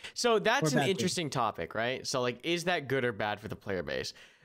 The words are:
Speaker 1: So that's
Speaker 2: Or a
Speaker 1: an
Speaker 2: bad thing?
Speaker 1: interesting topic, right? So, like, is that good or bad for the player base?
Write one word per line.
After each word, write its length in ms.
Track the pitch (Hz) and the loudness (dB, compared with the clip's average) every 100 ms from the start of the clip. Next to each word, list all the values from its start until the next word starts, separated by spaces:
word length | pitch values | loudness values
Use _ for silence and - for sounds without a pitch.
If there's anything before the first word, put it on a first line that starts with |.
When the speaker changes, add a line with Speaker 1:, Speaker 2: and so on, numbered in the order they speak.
| - | -14
Speaker 1:
So 240 | - 247 220 | -2 2 4
that's 240 | 190 247 | 4 4
Speaker 2:
Or 40 | 156 | 4
a 20 | |
Speaker 1:
an 60 | 247 | 4
Speaker 2:
bad 60 | |
thing? 60 | 139 | 2
Speaker 1:
interesting 380 | 190 185 180 156 | 2 0 0 -2
topic, 440 | 135 113 - 82 | 0 0 0 -6
right? 320 | 104 117 131 - | -2 -2 -2 -2
So, 160 | 135 | 0
like, 180 | 123 117 | 0 -2
is 200 | 156 175 | -2 -2
that 240 | 165 175 139 | 0 -2 0
good 160 | 135 | 0
or 80 | 123 | 0
bad 280 | 104 107 104 | 0 -2 -2
for 80 | 107 | -6
the 80 | 104 | -10
player 260 | - 95 | -4 -2
base? 320 | 71 65 69 - - _ | -2 -2 -4 -8 -20 _